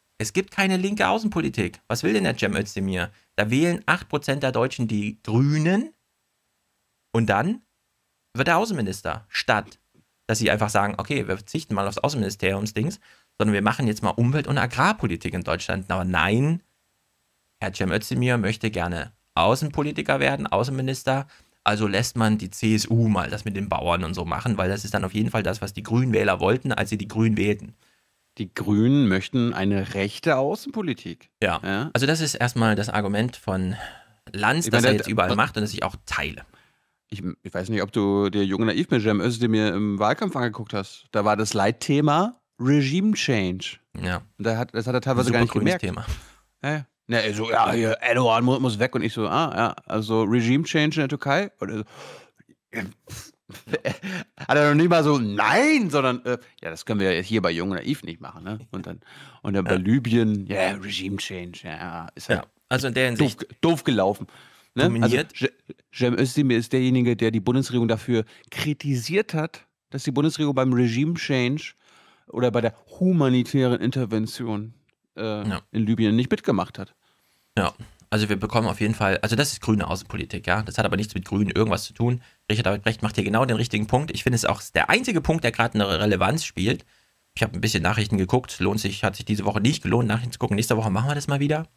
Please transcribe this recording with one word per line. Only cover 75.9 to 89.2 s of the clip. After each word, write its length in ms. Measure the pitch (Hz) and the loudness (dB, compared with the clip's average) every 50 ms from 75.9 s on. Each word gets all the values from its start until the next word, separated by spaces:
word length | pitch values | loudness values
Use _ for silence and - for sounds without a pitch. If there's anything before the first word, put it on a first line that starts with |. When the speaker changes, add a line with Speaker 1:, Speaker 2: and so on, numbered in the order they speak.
| 113 107 113 104 107 | 2 2 4 4 4
Speaker 2:
nicht 160 | 117 127 - | 2 2 2
mitgemacht 480 | 226 - - - 123 92 90 - - - | -2 -2 0 0 0 0 -2 -4 -8 -14
hat. 160 | 95 - _ _ _ _ _ _ _ _ _ _ _ _ _ 107 | -14 -14 _ _ _ _ _ _ _ _ _ _ _ _ _ -2
Speaker 1:
Ja, 160 | 95 - - - - - - _ - _ | -2 -2 -4 -8 -20 -20 -20 _ -8 _
also 180 | 107 107 107 101 | 0 0 0 0
wir 100 | 104 98 | 0 -2
bekommen 300 | 104 107 - 117 113 98 | -2 0 0 0 0 0
auf 120 | 85 - | 0 0
jeden 140 | 107 104 110 | 0 0 0
Fall, 240 | - 104 98 95 - | 2 2 2 2 0
also 120 | - 104 113 | 0 0 2
das 160 | 110 147 143 | 2 0 0
ist 100 | - - | -2 -4
grüne 280 | - - 110 101 90 - | 0 2 2 2 2 -2
Außenpolitik, 580 | 92 98 - - - - - - - - - | -4 -6 -8 -10 -8 -8 -8 -8 -8 -8 -2
ja. 160 | - 87 107 | 0 0 0
Das 160 | 107 - - - | -2 -4 -2 -2
hat 60 | 107 | 0
aber 120 | 85 85 | 0 0
nichts 180 | 95 107 107 - | -2 -2 -4 -6
mit 100 | 95 92 | -8 -6
Grünen 260 | - 101 98 104 95 | -2 0 0 0 2
irgendwas 320 | - - 110 110 87 - | 2 0 2 2 0 -2
zu 100 | - - | -4 -8
tun. 300 | - - 117 120 123 123 - - _ _ _ - | -4 -2 0 0 0 -2 -6 -14 _ _ _ -4
Richard 180 | 107 107 - | -2 0 0
David 180 | 92 101 101 - | 0 -2 0 -2
Brecht 180 | 110 110 - | -4 -2 -2
macht 140 | - 107 - | -4 -2 -2
hier 80 | - 98 | -2 0
genau 200 | 101 104 113 131 | 2 2 2 2
den 120 | 127 117 | 2 0
richtigen 320 | 110 123 - - 104 107 - | -2 -2 -2 -2 -2 -2 0
Punkt. 240 | - 127 151 165 | 0 -2 0 -2
Ich 100 | - - | -8 -2
finde 140 | - - 123 | 0 0 0
es 80 | 117 - | 2 0
auch 180 | - - - - - | 0 -2 -2 -6 -2
der 160 | _ 82 - - | _ 0 2 2
einzige 320 | - 233 254 262 208 156 | 0 0 0 0 -2 0
Punkt, 220 | 143 - 160 165 | 2 2 0 2
der 80 | - 117 | 0 -2
gerade 240 | - - 117 120 - | 0 0 -2 0 2
eine 240 | 107 101 98 90 78 | 0 2 2 2 2
Relevanz 460 | 104 107 98 92 95 98 135 160 - | 2 2 2 4 2 2 2 0 -4
spielt. 400 | - - - 92 110 135 - - _ _ _ _ _ _ _ _ _ _ | -8 -4 -2 0 0 0 -2 -6 _ _ _ _ _ _ _ _ _ _
Ich 80 | - | -2
habe 120 | 113 104 - | -2 -2 -2
ein 60 | 87 | -2
bisschen 220 | - 110 - 95 | -2 0 0 2
Nachrichten 360 | 80 92 107 113 104 101 107 95 | 2 2 2 0 0 0 2 0
geguckt, 420 | 95 92 - 127 123 - - - | 2 2 2 0 0 -2 -6 -2
lohnt 180 | 95 98 101 104 | 0 0 0 0
sich, 240 | - 101 101 - | -2 -4 -4 -2
hat 140 | - 101 98 | -4 -4 -4
sich 80 | - | -4